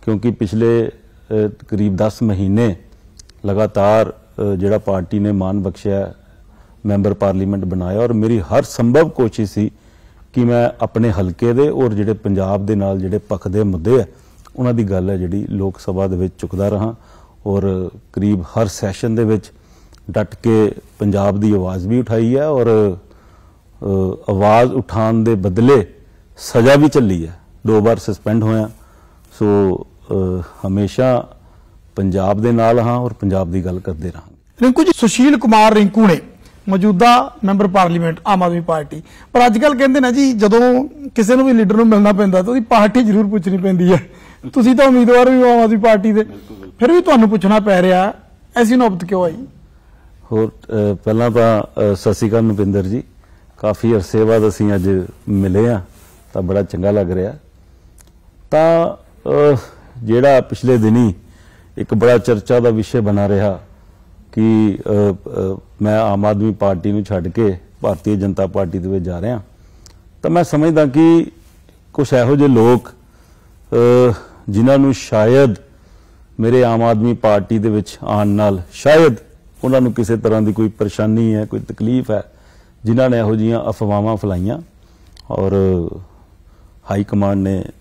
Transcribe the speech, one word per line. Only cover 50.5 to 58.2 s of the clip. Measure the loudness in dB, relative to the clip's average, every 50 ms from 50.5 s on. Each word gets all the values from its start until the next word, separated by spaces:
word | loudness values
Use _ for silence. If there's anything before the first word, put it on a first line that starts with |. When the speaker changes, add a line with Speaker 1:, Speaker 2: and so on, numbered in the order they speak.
| -4 -12 -16 -8 -4 -2 0 -2 -2 -2 -4
Speaker 1:
ਪਹਿਲਾਂ | -2 -2 0 0 0
ਤਾਂ, | 2 2 2 2 2 0 -2
ਅ, | -6 _ -2 -2 -2 -2
ਸਤਿ | 0 -2 -2 -2
ਸ਼੍ਰੀ | 0 -2 0
ਅਕਾਲ | 0 0 0
ਨੁਪਿੰਦਰ | 0 0 0 -2 -2 -2 -2 -2
ਜੀ, | -4 -6 -8 -8 -12 _ _ _ _ -20 _ _ _ _ _
ਕਾਫੀ | -4 -4 -4 -2 0 0 0
ਅਰਸੇ | 0 -2 -2 -2 0 2
ਬਾਅਦ | 2 2 2 2 0
ਅਸੀਂ | 0 0 -2 -2 0
ਅੱਜ | 0 0 0 -2 -2 -4 -6 -12 -18 -8 -4
ਮਿਲੇ | -2 -2 -2 0 0 0 0 0
ਹਾਂ | 0 -4 -6 -10 -20 -20 -20 -20 -20 -20 _ _ -8
ਤਾਂ | -8
ਬੜਾ | -4 -2 -2 -2 -2
ਚੰਗਾ | -4 -6 -4 -2 0
ਲੱਗ | 0 0 0 -2
ਰਿਹਾ। | -2 -4 -4 -6 -8 -12 _ _ _ _ _ _ -20 _ _ -20 _ _ -20 _ _ _